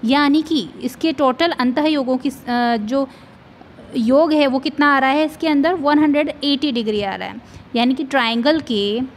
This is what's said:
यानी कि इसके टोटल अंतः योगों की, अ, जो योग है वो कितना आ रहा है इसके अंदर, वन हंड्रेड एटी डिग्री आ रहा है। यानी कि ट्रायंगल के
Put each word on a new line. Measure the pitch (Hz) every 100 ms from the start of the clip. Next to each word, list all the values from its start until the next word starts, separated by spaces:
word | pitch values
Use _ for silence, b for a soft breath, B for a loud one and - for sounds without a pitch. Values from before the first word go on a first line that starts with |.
यानी | 226 277 285 294
कि | 311 311 180 190
इसके | 240 - 320
टोटल | 294 269 254 339
अंतः | 320 247 254
योगों | 302 302 254 254
की, | 277
अ, | - - 240 240 233
जो | 208 269 269 B B B - - - - - -
योग | 220 269 330
है | 302 277
वो | 262
कितना | 294 - 294 277
आ |
रहा | 262
है | 285
इसके | 311 302 320
अंदर, | 294 294
वन | 359 285 302
हंड्रेड | 302 294 302 -
एटी | 285 277 294
डिग्री | 240 220 214
आ | 202
रहा | 190 190
है। | 214 - B B 233
यानी | 240
कि | 262
ट्रायंगल | 277 269 233 233 247 320
के | - 220 202 220 262